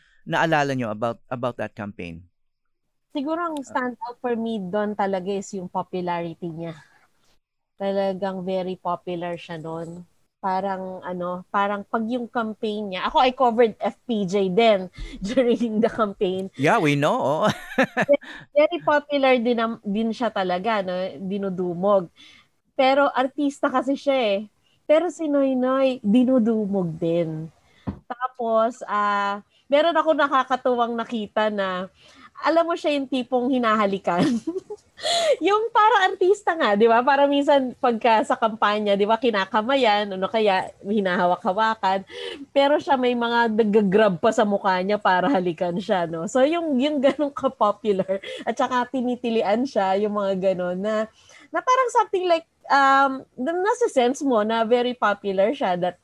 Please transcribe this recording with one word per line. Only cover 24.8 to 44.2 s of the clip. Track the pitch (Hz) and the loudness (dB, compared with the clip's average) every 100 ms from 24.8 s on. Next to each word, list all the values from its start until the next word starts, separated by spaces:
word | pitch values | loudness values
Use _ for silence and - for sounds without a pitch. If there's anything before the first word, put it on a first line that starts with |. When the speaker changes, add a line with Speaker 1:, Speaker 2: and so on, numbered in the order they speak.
| - | 2
Speaker 2:
Pero | 302 349 | 2 2
si | - 320 | -4 -2
Noynoy, | 285 269 262 254 262 269 254 | 0 0 0 0 2 0 0
dinudumog | 208 240 247 262 220 220 202 196 175 | 2 4 4 4 2 0 0 -2 -2
din. | 160 170 170 165 156 160 - _ _ - - - | -2 -2 0 -2 -6 -10 -16 _ _ -12 -10 -12
Tapos, | 247 254 - 233 220 226 240 - | -8 -8 -4 0 2 0 -2 -4
ah, | 208 208 202 202 202 - _ - | -2 0 0 -2 -6 -10 _ 0
meron | 277 320 | 2 2
ako | 320 311 294 | 2 2 2
nakakatuwang | 277 277 254 262 262 240 233 233 | 2 2 0 0 0 0 0 -4
nakita | 226 233 208 - 214 | -6 -6 -4 -2 0
na, | 208 190 185 190 _ - - - - | 0 -4 -4 -8 _ -20 -20 -20 -6
alam | 277 330 330 | 0 2 2
mo | |
siya | 339 330 285 | 0 -2 -2
yung | 269 | -2
tipong | 262 240 254 247 | -4 -2 -2 0
hinahalikan. | 254 233 214 202 196 196 175 285 | 0 2 2 2 -2 -2 0 2
<laughs> | 233 - 370 - 415 _ - 622 679 659 508 | 0 -4 -8 -10 -16 _ -10 -4 0 0 0
Yung | 330 415 453 | 2 0 2
para | 453 427 403 381 | 2 4 4 2
artista | 381 359 415 - | 2 2 2 0
nga, | 330 247 208 | 0 2 4
di | 226 | 6
ba? | 226 | 6
Para | 254 269 285 | 4 4 4
minsan | 285 285 285 254 | 4 4 4 2
pagka | 208 254 226 240 214 | 0 0 2 2 2
sa | - 262 | 2 0
kampanya, | 226 214 208 214 208 | -2 0 0 2 2
di | 202 | 2
ba, | 202 226 | 2 2
kinakamayan, | 247 208 190 220 220 277 233 208 208 | 2 0 0 -2 0 2 4 2 0
ano | 190 185 | -4 -2
kaya, | 226 214 185 - - 196 | 2 2 2 -2 -8 -4
hinahawak-hawakan. | 214 190 180 180 175 220 190 220 220 190 196 196 480 480 320 277 | 0 0 2 2 2 0 0 0 0 0 -2 -4 -12 -12 -12 -4
Pero | 277 277 302 | 2 4 4
siya | 320 269 | 2 0
may | 247 247 | 2 0
mga | 233 233 233 | 0 2 2
nag-grab | 214 220 208 202 202 214 175 | 2 2 4 4 4 4 2